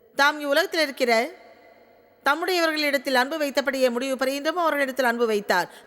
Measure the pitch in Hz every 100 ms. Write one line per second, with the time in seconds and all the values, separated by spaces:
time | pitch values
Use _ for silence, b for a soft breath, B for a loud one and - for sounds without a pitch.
0 | _ - 285 302 285 294 381 339 285 247
1 | 240 226 285 - - - - - - _
2 | _ _ 269 311 349 349 320 311 294 269
3 | 277 254 269 320 285 277 269 269 254 240
4 | 269 262 269 285 302 349 330 285 269 254
5 | 240 233 233 208 208 185 160 B